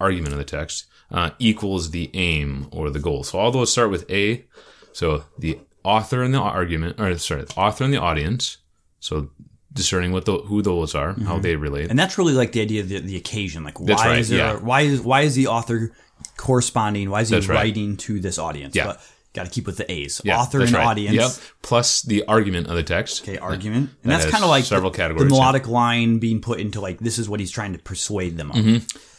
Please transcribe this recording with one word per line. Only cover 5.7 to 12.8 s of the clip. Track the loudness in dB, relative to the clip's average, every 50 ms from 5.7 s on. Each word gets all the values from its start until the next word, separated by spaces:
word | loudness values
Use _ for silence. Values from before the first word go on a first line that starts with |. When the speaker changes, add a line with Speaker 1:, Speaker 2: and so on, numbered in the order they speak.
| _ _
Speaker 1:
author | 0 0 2 2 0 -2 -2 -2
and | 0 2
the | 2 2
argument, | 0 0 0 -2 -2 -2 -2 -2 -2 -4 -4 -2
or | -2 -2 -2 -2
sorry, | -4 -4 -4 -6 -8
the | -6 -2
author | 0 0 0 2 0 0
and | 0
the | 0 2
audience. | 0 0 0 0 0 -2 -2 -2 -4 -6 -8 -10 _ _ _ _ _ _ _ _
So | -8 -6 -4 -4 -6 -6 -12 -18 -20 -20 _ _ _ _
discerning | -6 -4 -2 0 0 0 0 0
what | 0 0 0
the, | 0 -2 -2
who | -2 -2 -2 0
those | 2 2 0 0 0 -2 -2
are, | -2 -2 -2
how | -4 -4 -2 -2 -2
Speaker 2:
Mm-hmm. | 0
Speaker 1:
they | 0 0 0
relate. | 0 -2 -4 -4 -4 -2 0
Speaker 2:
And | 2 2
that's | 2 2 0 2
really, | 2 4
like, | 4 2 2 2
the | 0 -2
idea | -2 0 -2 -2